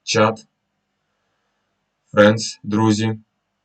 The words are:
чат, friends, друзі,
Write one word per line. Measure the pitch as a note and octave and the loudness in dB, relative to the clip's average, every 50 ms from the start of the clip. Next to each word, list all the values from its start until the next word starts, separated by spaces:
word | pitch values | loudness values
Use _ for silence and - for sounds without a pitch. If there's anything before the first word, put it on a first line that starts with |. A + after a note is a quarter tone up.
| _ | _
чат, | - - A2+ G#2+ A2 - - - _ _ _ _ _ _ _ _ _ _ _ _ _ _ _ _ _ _ _ _ _ _ _ _ _ _ _ _ _ _ _ _ _ - | -6 -2 0 0 -2 -2 -6 -14 _ _ _ _ _ _ _ _ _ _ _ _ _ _ _ _ _ _ _ _ _ _ _ _ _ _ _ _ _ _ _ _ _ 2
friends, | G#2 G#2 G#2 A2 A2+ - - - - - | 4 4 4 4 2 -4 -12 -14 -14 -10
друзі, | G#2 G2+ G#2+ A2 A2 G#2+ G#2 A2+ A2 A2 A2 - _ _ _ _ _ _ _ _ | -6 -4 -2 0 0 0 0 -2 -6 -6 -8 -14 _ _ _ _ _ _ _ _